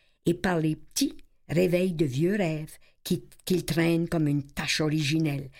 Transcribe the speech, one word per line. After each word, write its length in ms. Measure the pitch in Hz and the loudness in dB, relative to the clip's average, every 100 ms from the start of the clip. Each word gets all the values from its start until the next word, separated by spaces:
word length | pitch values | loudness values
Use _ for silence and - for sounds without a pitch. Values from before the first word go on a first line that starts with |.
| _ _ - | _ _ -2
Et 80 | |
par 260 | 170 196 170 | 0 0 2
les 160 | 156 156 | 0 -2
petits, 360 | - - 277 - - _ - | -6 -4 -4 -4 -20 _ -2
réveille 440 | 151 180 175 185 | 0 2 2 0
de 100 | 160 156 | 0 0
vieux 300 | 127 170 208 | 2 0 2
rêves 420 | 170 156 156 - - _ - | -2 -2 -8 -16 -20 _ -4
qui, 180 | 180 - - - | -4 -4 -16 -2
qu'il 180 | 180 | -2
traîne 460 | - 156 165 165 170 | 0 0 2 2 0
comme 180 | 170 151 | 0 2
une 160 | 143 | 0
tache 380 | 139 - 143 - | -2 -8 -6 -2
originelle 680 | 156 156 139 160 156 139 139 | 0 0 0 0 0 -2 -8